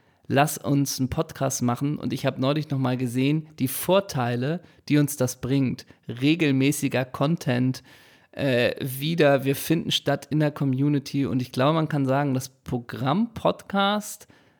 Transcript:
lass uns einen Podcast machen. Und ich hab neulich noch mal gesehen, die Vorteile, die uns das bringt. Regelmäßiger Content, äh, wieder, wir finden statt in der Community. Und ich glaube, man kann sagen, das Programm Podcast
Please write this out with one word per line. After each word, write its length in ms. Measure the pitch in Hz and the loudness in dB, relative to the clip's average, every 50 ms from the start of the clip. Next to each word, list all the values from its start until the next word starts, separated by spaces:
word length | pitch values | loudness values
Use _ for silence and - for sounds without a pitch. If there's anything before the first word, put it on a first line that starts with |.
| _ _ _ _ _ | _ _ _ _ _
lass 300 | - - 135 147 151 - | 0 2 4 4 2 0
uns 420 | - - - 143 139 139 - - - | -4 -2 0 2 2 2 0 -2 -2
einen 100 | 131 127 | -2 -2
Podcast 520 | - 165 160 160 - - 139 135 - - | -2 -2 -4 -4 -4 -4 -4 -4 -2 -2
machen. 360 | 123 120 120 - 143 143 147 - | 0 0 0 0 -2 -4 -4 -4
Und 120 | - - | -4 -6
ich 140 | 123 123 - | -6 -2 -4
hab 140 | 135 - - | -4 -2 0
neulich 300 | 131 135 147 156 147 - | 0 0 0 -2 -2 -4
noch 100 | 139 135 | -2 -2
mal 180 | 131 127 127 | 0 0 0
gesehen, 500 | 123 131 120 117 127 131 139 151 156 151 - - - | -2 -2 -2 -2 0 0 2 0 0 -2 -6 -6 -4
die 80 | 139 | -4
Vorteile, 920 | 131 - - - - 180 196 196 196 - 131 120 120 123 120 127 139 165 175 - - _ _ - - | -4 -4 -4 0 2 2 2 2 0 -4 -4 -2 -2 -2 -2 -2 -2 -4 -6 -8 -14 _ _ -4 2
die 80 | 143 | 2
uns 180 | 147 147 143 - | 4 4 2 0
das 240 | - 127 127 - - | -2 -2 -2 -2 -4
bringt. 460 | - 120 135 139 135 120 - - - _ - _ - - | -4 0 0 2 2 0 -2 -6 -10 _ -20 _ -12 -12
Regelmäßiger 960 | 117 120 131 147 160 170 160 143 139 131 131 139 139 - - 135 - 123 131 | -6 0 2 2 2 4 2 2 2 4 2 2 2 0 -2 -2 -2 -2 -4
Content, 800 | 131 - - 139 147 175 - - 143 123 123 127 131 127 - - - - - - - - _ _ _ | -4 -2 -2 0 0 0 0 0 -2 0 2 2 0 -2 -4 -8 -20 -20 -20 -20 -20 -20 _ _ _
äh, 420 | - - - 139 127 120 120 101 - - | -8 -4 -2 0 2 2 2 2 0 -2
wieder, 640 | - 135 127 131 143 160 170 170 156 143 139 135 127 | -6 -6 -6 -4 -4 -2 2 4 6 6 6 4 4
wir 100 | 135 139 | 0 -2
finden 360 | - - - 160 156 - - | -2 0 0 0 0 0 -2
statt 360 | - - - - 139 139 - - | -2 -2 0 0 -2 -2 -2 -2
in 100 | 147 151 | 0 2
der 120 | 151 147 | 2 2
Community. 760 | 143 - 147 135 131 131 139 147 147 139 131 - - 139 135 | 0 0 0 0 2 2 2 2 2 0 -2 -2 -2 -2 0
Und 160 | 101 98 131 | 0 0 -2
ich 100 | 123 - | -2 -2
glaube, 220 | - 127 127 147 160 | -2 0 2 2 2
man 140 | 160 156 | 2 0
kann 180 | 143 - 143 135 | 0 0 0 0
sagen, 280 | 127 131 139 147 143 127 | 2 2 2 2 0 0
das 160 | 131 131 - | -2 -4 -6
Programm 800 | _ _ - - 151 139 120 - - 110 117 127 147 196 233 226 - | _ _ -10 -6 -6 -6 -6 -6 -8 -4 -2 0 0 0 0 -2 -4
Podcast 920 | - - 170 180 - - - 190 202 196 196 208 214 202 - - - - _ - _ _ _ _ _ | -2 -2 -2 -2 -2 -6 -4 -2 0 0 2 0 -2 -4 -8 -14 -16 -18 _ -20 _ _ _ _ _